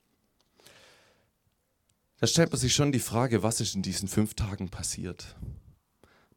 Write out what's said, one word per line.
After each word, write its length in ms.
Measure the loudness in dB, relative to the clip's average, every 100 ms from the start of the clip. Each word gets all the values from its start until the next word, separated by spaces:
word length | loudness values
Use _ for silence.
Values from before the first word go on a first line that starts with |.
| _ _ _ _ _ _ -20 -20 -20 -20 _ _ _ _ _ _ _ _ _ _ _ -2
Da 60 | 2
stellt 240 | 4 4
man 80 | 4
sich 160 | 0
schon 180 | 2 2
die 60 | 2
Frage, 440 | 0 2 4 4
was 180 | 2 0
ist 140 | -2
in 80 | -2
diesen 260 | -4 -4 -2
fünf 260 | 0 0
Tagen 360 | 0 -4 -4 -8
passiert? 640 | -6 -8 -6 -8 -10 -14 -14 -14 -14 -18 -20 _ _ _ _ _